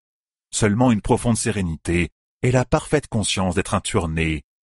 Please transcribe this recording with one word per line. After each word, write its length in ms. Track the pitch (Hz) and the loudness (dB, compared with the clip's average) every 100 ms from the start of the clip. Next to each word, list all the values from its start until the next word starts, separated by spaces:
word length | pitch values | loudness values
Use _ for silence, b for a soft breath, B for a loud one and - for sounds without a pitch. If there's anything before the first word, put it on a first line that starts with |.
| _ _ _ _ _ | _ _ _ _ _
seulement 400 | - 110 107 127 | 0 2 4 4
une 100 | 107 | 2
profonde 360 | - 113 120 113 | 2 0 2 0
sérénité 720 | 117 101 90 80 - 85 80 _ _ _ | -2 -2 -4 -4 -2 -2 -2 _ _ _
et 100 | 123 | 0
la 140 | 127 123 | 0 2
parfaite 420 | 156 - 151 - | 0 0 -2 0
conscience 480 | 113 95 - 92 90 | -4 -2 -2 -2 -2
d'être 180 | - | -2
un 60 | 98 | -2
tueur 300 | - 107 82 | -2 -2 -2
né, 340 | 80 80 78 - _ | -2 -2 -4 -8 _